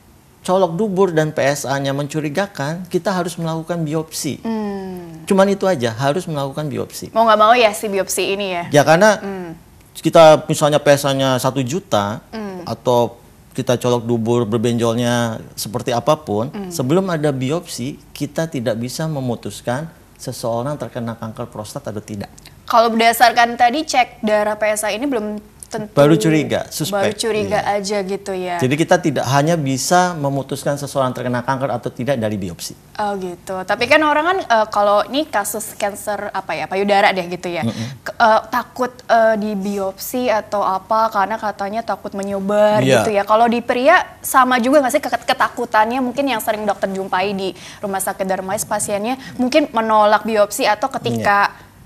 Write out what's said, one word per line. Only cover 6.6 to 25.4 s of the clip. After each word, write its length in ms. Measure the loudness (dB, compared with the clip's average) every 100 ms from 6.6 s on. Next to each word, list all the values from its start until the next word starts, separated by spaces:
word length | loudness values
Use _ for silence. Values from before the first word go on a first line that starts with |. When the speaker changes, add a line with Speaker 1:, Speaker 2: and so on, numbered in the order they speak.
| -6
Speaker 1:
biopsi. 460 | -6 -8 -10 -4
Speaker 2:
Mau 100 | 0 4
nggak 100 | 6
mau 140 | 6
ya 180 | 6 4
si 160 | 2 -4
biopsi 460 | -4 -2 -2 -2
ini 180 | -2 -4
ya? 120 | -6 2
Speaker 1:
Ya, 120 | 4
karena 400 | 6 6 6 4
Speaker 2:
Hmm. 300 | -2 -10 -10 -14 -20 -20 -20 -4
Speaker 1:
kita 500 | 4 10 10 10 4
misalnya 320 | 0 2 2
P 80 | 4 4
S 80 | 2
A-nya 320 | 0 2 2
satu 240 | 0 -2
juta, 640 | -4 -4 0 0 0 -4 -10
Speaker 2:
Hmm. 320 | -12 -10 -10 -10
Speaker 1:
atau 560 | -4 2 2 2 -4 -20 -20 -14 -6
kita 240 | -2 0
colok 240 | 2 0
dubur 400 | 0 0 2 2
berbenjolnya 960 | 2 0 0 0 0 0 0 0 0 -4 -12 -12
seperti 400 | -8 -6 -2 0
apapun, 560 | 2 0 0 -2 -2
Speaker 2:
Hmm. 160 | -6 -10
Speaker 1:
sebelum 380 | -4 0 0 0
ada 240 | -2 -2
biopsi, 680 | -2 -2 -4 -6 -8 -8 -10 -18
kita 340 | -10 -6 -4 -4
tidak 240 | -4 -2 -2
bisa 320 | -4 -6 -4
memutuskan 800 | -4 -4 -4 -8 -8 -6 -6 -6 -16 -20 -14
seseorang 560 | -12 -6 -4 -4 -4 -6
terkena 400 | -8 -8 -8 -8
kanker 320 | -10 -10 -12
prostat 400 | -12 -12 -10 -10
atau 160 | -10
tidak. 240 | -10 -10 -10 -14 -20 -20 2
Speaker 2:
Kalau 240 | 4 4
berdasarkan 640 | 4 2 4 4 4 2 4
tadi 320 | 2 2 -2
cek 340 | 0 0 -2
darah 380 | 0 0 0 0
P 100 | -2
S 140 | 0 -2
A 80 |
ini 160 | -4 -4
belum 300 | -4 -4 -8